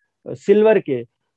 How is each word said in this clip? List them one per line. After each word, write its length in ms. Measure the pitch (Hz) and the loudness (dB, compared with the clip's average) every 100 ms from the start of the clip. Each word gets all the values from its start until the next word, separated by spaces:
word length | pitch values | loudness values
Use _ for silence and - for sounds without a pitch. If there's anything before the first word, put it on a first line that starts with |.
| _ _ - | _ _ -18
सिल्वर 440 | 131 - 208 220 202 | -6 0 2 2 0
के, 180 | - 123 120 _ _ | -2 -8 -10 _ _